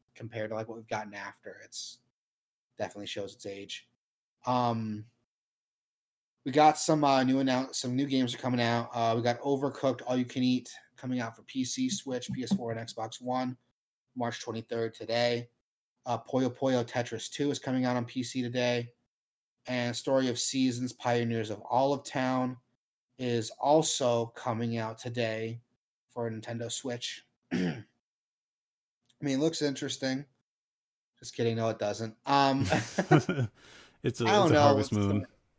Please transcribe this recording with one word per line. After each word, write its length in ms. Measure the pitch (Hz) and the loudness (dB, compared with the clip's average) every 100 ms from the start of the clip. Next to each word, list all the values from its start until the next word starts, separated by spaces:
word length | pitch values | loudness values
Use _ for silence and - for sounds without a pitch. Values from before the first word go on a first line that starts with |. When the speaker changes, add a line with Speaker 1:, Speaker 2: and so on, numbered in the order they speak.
| _ - | _ -16
Speaker 1:
compared 360 | 113 113 107 | -12 -8 -6
to, 40 | 110 | -6
like, 120 | 110 | -8
what 100 | 117 | -10
we've 100 | 110 | -6
gotten 260 | 110 107 | -6 -6
after, 440 | 101 98 - 107 92 | -10 -12 -14 -16 -18
it's 360 | - - - - _ _ _ _ _ _ _ - | -16 -14 -14 -16 _ _ _ _ _ _ _ -10
definitely 300 | 98 101 101 | -10 -10 -12
shows 260 | - 98 | -10 -10
its 120 | - 104 | -12 -12
age. 420 | 98 101 - - _ _ _ _ _ - | -12 -12 -14 -16 _ _ _ _ _ -2
Um, 600 | 123 120 113 110 107 110 _ _ _ _ _ _ _ _ _ _ _ _ _ 143 | 0 2 0 -4 -8 -12 _ _ _ _ _ _ _ _ _ _ _ _ _ 0
we 60 | |
got 260 | 139 151 151 | 6 6 6
some, 260 | - 156 | 4 4
uh, 200 | 143 135 | 4 4
new 140 | 127 135 | 4 4
annou-, 360 | 135 127 131 | 2 0 0
some 220 | - 127 127 | -4 -2 -2
new 120 | 143 | 0
games 260 | 131 123 | 2 0
are 60 | 120 | -2
coming 220 | 127 123 | -2 2
out. 280 | 117 117 117 | 2 2 0
Uh, 200 | 120 117 117 | 0 0 2
we 60 | |
got 180 | 117 120 | 2 0
Overcooked 600 | 143 139 139 - 135 127 - | 0 0 0 -2 -2 -2 -2
All 120 | 127 | -2
You 80 | 123 | -2
Can 180 | 131 | 0
Eat 260 | 127 127 - - - - | 0 0 -2 -14 -20 -12
coming 220 | 127 123 | -6 -4
out 160 | 113 113 | -6 -10
for 80 | |
P 200 | - 135 | -10 -6
C, 260 | 127 - 127 | -4 -2 -2
Switch, 400 | 104 135 127 - | -4 -6 -6 -6
P 120 | 127 | -6
S 100 | 120 | -4
four, 180 | 196 117 | -4 -4
and 80 | 113 | -6
Xbox 420 | 117 - 113 - | -8 -8 -10 -8
One, 340 | 123 127 127 123 _ _ _ _ _ 123 | -4 -2 -2 -6 _ _ _ _ _ -6
March 260 | 120 117 | -4 -4
twenty-third, 540 | - 113 113 117 113 - | -6 -8 -6 -4 -4 -6
today. 540 | 110 117 120 120 120 _ _ _ _ _ 127 | -2 2 2 0 -4 _ _ _ _ _ -4
Uh, 100 | 117 | -4
Puyo 320 | - 131 127 | 0 2 2
Puyo 340 | 120 135 127 | 2 2 2
Tetris 460 | 117 127 120 110 - | 2 -2 -4 -6 -8
two 220 | - 143 | -2 -2
is 80 | 135 | -2
coming 260 | - 131 127 | -2 0 2
out 100 | 123 | 0
on 100 | 120 | -2
P 180 | 131 | -4
C 180 | 120 131 | -4 -4
today. 480 | 123 123 123 120 120 - _ _ _ _ _ _ - | -2 0 2 0 -2 -10 _ _ _ _ _ _ -6
And 280 | 127 120 117 | -2 -2 -2
Story 340 | - 135 131 | 2 2 2
of 100 | 117 | 0
Seasons, 540 | - 135 131 120 123 | -2 2 2 0 -4
Pioneers 580 | - 123 120 117 113 107 | -4 0 2 2 -2 -4
of 100 | 104 - | -6 -2
Olive 340 | 117 139 135 | 2 2 0
Town 540 | - 143 131 131 127 123 _ _ _ _ _ - | -4 -2 0 0 -2 -6 _ _ _ _ _ -8
is 320 | 127 117 110 - | -2 -2 -2 -2
also 680 | 135 156 151 - 127 117 117 - | 4 6 4 2 2 2 0 -4
coming 420 | 127 113 117 117 | -4 -2 -2 -2
out 200 | 110 113 | -4 -6
today 640 | 127 117 113 110 113 117 - _ _ _ _ | -8 -4 -4 -4 -6 -8 -14 _ _ _ _
for 180 | 123 117 | -6 -6
Nintendo 400 | 110 110 117 117 | -6 -8 -8 -6
Switch. 520 | - 131 120 - - - _ | -6 -6 -6 -6 -10 -16 _
<clears throat> 140 | _ | _
I 300 | 175 180 135 - _ _ _ _ _ _ _ _ _ _ _ _ _ | -2 -2 -4 -10 _ _ _ _ _ _ _ _ _ _ _ _ _
mean, 160 | 147 135 | -2 0
it 20 | |
looks 220 | 160 165 | 0 0
interesting. 640 | 147 131 143 - 135 131 147 _ _ _ _ _ _ _ _ _ | -2 -2 -6 -4 -4 -4 -6 _ _ _ _ _ _ _ _ _
Just 160 | - - | -12 -2
kidding. 220 | 117 113 | -2 0
No, 120 | 113 | 0
it 80 | 107 | 0
doesn't. 380 | 107 104 113 - - | -2 -4 -6 -8 4
Um, 400 | 139 139 135 98 | 6 6 4 2
<laughs> 40 | - - - 185 | 2 0 -2 6
Speaker 2:
<laughs> 380 | 156 - 160 117 - - - - _ | 6 6 0 -2 -4 -20 -20 -20 _
It's 160 | 127 - | -4 0
a, 40 | 117 | 4
Speaker 1:
I 60 | |
don't 140 | 208 175 | 6 6
Speaker 2:
it's 60 | |
a 20 | |
Speaker 1:
know. 80 | 151 | 8
Speaker 2:
Harvest 300 | 143 139 - | 8 6 2
Speaker 1:
It's 60 | 107 | 2
a, 100 | 101 | 2
Speaker 2:
Moon. 200 | 101 - _ _ | 2 -2 _ _